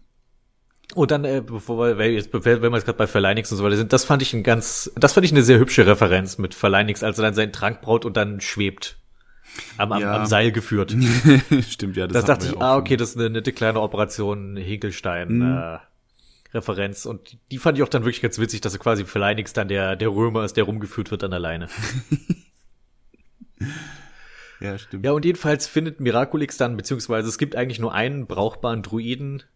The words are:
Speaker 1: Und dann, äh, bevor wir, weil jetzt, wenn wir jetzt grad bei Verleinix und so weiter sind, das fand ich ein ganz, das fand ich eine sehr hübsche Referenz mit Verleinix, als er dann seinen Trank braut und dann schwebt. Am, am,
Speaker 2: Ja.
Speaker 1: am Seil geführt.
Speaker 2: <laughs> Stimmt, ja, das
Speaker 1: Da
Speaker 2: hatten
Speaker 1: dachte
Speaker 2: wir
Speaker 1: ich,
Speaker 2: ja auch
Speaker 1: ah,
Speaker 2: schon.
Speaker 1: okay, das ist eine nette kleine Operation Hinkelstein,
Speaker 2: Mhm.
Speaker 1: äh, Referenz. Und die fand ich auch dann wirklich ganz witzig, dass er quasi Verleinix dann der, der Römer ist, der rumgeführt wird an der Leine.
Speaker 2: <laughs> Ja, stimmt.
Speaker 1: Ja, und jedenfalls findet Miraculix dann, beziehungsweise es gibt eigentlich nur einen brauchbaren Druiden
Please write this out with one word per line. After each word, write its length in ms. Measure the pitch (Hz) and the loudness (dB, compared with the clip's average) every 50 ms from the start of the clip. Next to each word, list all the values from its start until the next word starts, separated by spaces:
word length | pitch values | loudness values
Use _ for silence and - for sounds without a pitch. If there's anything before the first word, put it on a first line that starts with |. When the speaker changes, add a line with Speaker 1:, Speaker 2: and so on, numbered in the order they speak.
| _ _ _ _ _ _ _ _ _ _ _ _ _ _ _ _ _ - - | _ _ _ _ _ _ _ _ _ _ _ _ _ _ _ _ _ -8 0
Speaker 1:
Und 160 | 175 151 131 | 0 2 2
dann, 140 | 151 143 143 | 2 0 0
äh, 180 | 135 135 135 113 | -2 -2 -2 -4
bevor 320 | 113 117 107 - - 117 | -6 -10 -10 -8 -4 -2
wir, 200 | 113 120 120 113 101 | 0 2 2 2 2
weil 140 | 107 113 117 | 2 2 2
jetzt, 200 | 107 98 - - | 0 -2 -4 -6
wenn 260 | 110 92 120 120 117 | 0 4 4 4 4
wir 120 | 113 120 | 4 2
jetzt 140 | 120 113 - | 2 0 -2
grad 120 | - 113 | -2 0
bei 80 | - 110 | 0 0
Verleinix 460 | 104 - 104 98 95 101 113 - - | 2 2 2 4 4 2 0 -2 -4
und 80 | 110 95 | -2 0
so 40 | 101 | 2
weiter 140 | 104 101 | 2 2
sind, 160 | 104 113 104 127 | 2 2 2 2
das 100 | 127 - | 2 4
fand 200 | - 147 135 131 | 2 2 2 2
ich 100 | - - | 0 -2
ein 80 | 113 | 0
ganz, 500 | 98 123 117 117 110 - - - - - - | 2 2 2 2 2 -2 -4 -6 -6 -8 2
das 180 | 120 127 139 - | 4 4 6 6
fand 120 | 202 185 | 6 4
ich 40 | 160 | 6
eine 120 | 147 143 120 | 6 6 8
sehr 160 | 120 131 113 | 10 8 8
hübsche 260 | 127 - - - 107 | 8 6 6 6 8
Referenz 540 | 95 104 - 113 90 90 92 95 95 - - | 8 8 6 6 4 4 2 0 -2 -4 -6
mit 160 | 110 - - | -6 -6 -4
Verleinix, 480 | - - 101 95 98 107 104 101 - 110 | -2 0 2 4 4 2 2 -2 -2 -4
als 160 | 110 104 113 | -4 -2 0
er 20 | 110 | 0
dann 100 | 110 98 | 0 2
seinen 180 | 107 107 101 - | 0 -2 -2 -2
Trank 280 | - 104 107 113 - | -4 -4 -4 -4 -4
braut 220 | - 110 113 117 - | 0 0 0 0 0
und 140 | 117 95 | -2 0
dann 240 | 110 104 104 104 98 | 0 -2 -2 -4 -6
schwebt. 560 | - - - 101 101 98 95 - - - - - - _ - _ _ _ - - - - - - - - - | -8 -6 -4 -2 -2 -2 -4 -6 -12 -14 -14 -18 -20 _ -20 _ _ _ -20 -20 -20 -20 -18 -18 -18 -14 -6
Am, 140 | - 104 104 | -4 -2 -2
am, 100 | 107 104 | -2 -2
Speaker 2:
Ja. 160 | 104 101 104 | -2 -2 -2
Speaker 1:
am 80 | 104 107 | -2 0
Seil 260 | 101 107 104 110 117 | 2 2 2 2 2
geführt. 380 | 107 113 - - 107 101 95 85 | 0 -2 -4 -2 -2 -2 -2 0
Speaker 2:
<laughs> 800 | 104 123 131 120 117 123 113 151 139 131 - - 151 135 110 - | 0 2 2 2 2 6 8 8 8 8 6 4 2 0 0 -2
Stimmt, 280 | - - 104 98 92 | -6 -8 -8 -6 -4
ja, 100 | 101 92 | -4 -4
das 60 | 90 90 120 107 | 0 0 2 2
Speaker 1:
Da 80 | 104 139 | 2 2
Speaker 2:
hatten 80 | - | 2
Speaker 1:
dachte 40 | - | 0
Speaker 2:
wir 20 | |
Speaker 1:
ich, 80 | 131 - | -4 -4
Speaker 2:
ja 20 | |
auch 40 | - 117 | 0 2
Speaker 1:
ah, 100 | 127 131 | 2 2
Speaker 2:
schon. 80 | 139 | 2
Speaker 1:
okay, 160 | 131 - 135 | 2 0 0
das 120 | 113 120 113 | 0 0 -4
ist 60 | - 120 | -4 -4
eine 100 | 117 113 | -4 -2
nette 240 | 113 110 110 131 - | -2 -4 -4 -6 -4
kleine 260 | - 117 110 110 110 | 0 0 0 0 0
Operation 800 | 107 104 - 104 104 101 - - 104 101 104 101 98 98 101 | -2 -2 -2 -2 -2 -2 -2 -4 -4 -4 -4 -6 -8 -10 -10
Hinkelstein, 800 | 98 92 92 107 101 107 104 92 - - 95 87 87 87 87 110 | -10 -8 -8 -8 -6 -6 -8 -8 -6 -6 -6 -4 -4 -4 -2 0
Speaker 2:
Mhm. 60 | 120 123 | 2 2
Speaker 1:
äh, 340 | 127 - 85 82 82 82 - - _ _ _ _ _ _ _ _ _ _ _ _ _ - | 2 0 -2 -4 -8 -10 -14 -16 _ _ _ _ _ _ _ _ _ _ _ _ _ -8
Referenz. 520 | 117 - - 101 98 98 101 98 - - | -8 -6 -6 -4 -4 -6 -6 -6 -10 -12
Und 320 | 117 110 98 - - - - _ _ | -12 -12 -12 -16 -20 -20 -20 _ _
die 60 | 131 | -12
fand 200 | 127 - 165 147 | 0 0 0 2
ich 60 | 139 139 | 2 0
auch 60 | - | 0
dann 140 | - 127 110 | 0 0 0
wirklich 160 | 123 117 - | -2 -2 -2
ganz 180 | - 113 - - | -4 -4 -2 -2
witzig, 220 | 110 110 - 104 | -4 -4 -4 -6
dass 100 | - 107 | -6 -6
er 80 | 95 98 | -8 -2
quasi 240 | - 117 113 101 98 | 0 0 0 0 -2
Verleinix 480 | - - 104 101 101 104 110 104 - | -4 -4 -2 0 0 0 -2 -6 -6
dann 160 | - 117 101 | -6 -6 -4
der, 300 | 95 98 98 95 95 95 | -2 -2 -2 -2 -2 -2
der 100 | 90 107 | -2 -2
Römer 380 | 110 98 101 113 117 110 110 107 | -2 0 0 0 0 0 -2 -4
ist, 80 | 95 - | 0 0
der 80 | 113 104 | 0 0
rumgeführt 480 | 92 110 110 104 98 - - 101 - | 0 -2 -6 -8 -8 -8 -8 -6 -6
wird 100 | 107 92 - | -6 -6 -6
an 60 | 95 | -6
der 100 | 92 90 | -6 -6
Leine. 260 | 85 80 82 82 85 - - - 110 - 117 131 - - | -6 -6 -6 -8 -10 -10 -10 -10 -8 -8 -8 -8 -4 -4
Speaker 2:
<laughs> 1600 | 156 - - - - - - _ _ _ _ _ _ _ _ _ _ _ _ _ _ _ _ _ _ _ 233 - _ _ - 139 151 160 156 - - - - - - - - - - - - - - _ | -4 -4 -2 -6 -6 -6 -8 _ _ _ _ _ _ _ _ _ _ _ _ _ _ _ _ _ _ _ -20 -20 _ _ -10 -10 -10 -12 -14 -16 -18 -20 -20 -20 -20 -20 -20 -20 -20 -20 -20 -20 -16 _
Ja, 180 | - 101 98 | -10 -10 -10
stimmt. 280 | 98 - - - 98 101 | -10 -12 -14 -10 -6 -2
Speaker 1:
Ja, 60 | 135 | -2
und 120 | 143 151 147 | -2 0 0
jedenfalls 440 | 175 175 175 - 151 151 139 - | -2 -2 0 -2 -2 -2 -2 -4
findet 320 | - - 156 160 165 151 - | -4 -4 -4 -4 -4 -6 -4
Miraculix 580 | 117 120 110 120 135 - - 151 147 131 - | -2 0 0 0 0 0 -2 -4 -4 -6 -4
dann, 200 | - 127 120 120 | -4 -4 -2 -4
beziehungsweise 500 | 104 - - 139 120 - - 117 110 107 113 | -6 -6 -6 -6 -6 -4 -4 -4 -2 -2 -4
es 80 | 110 | -4
gibt 180 | - 147 139 - | -4 -4 -4 -2
eigentlich 240 | 120 123 131 117 107 | -4 -4 -4 -4 -4
nur 140 | 113 117 - | -6 -4 -2
einen 320 | 101 113 127 143 143 120 | -2 -4 -2 -4 -6 -8
brauchbaren 560 | - - 92 101 110 - - - 120 117 113 | -6 -4 -2 -2 -2 -2 -4 -6 -4 -4 -6
Druiden 600 | 95 - 107 113 113 117 127 127 143 139 139 135 - _ _ | -6 -6 -6 -6 -4 -6 -6 -6 -8 -10 -10 -12 -14 _ _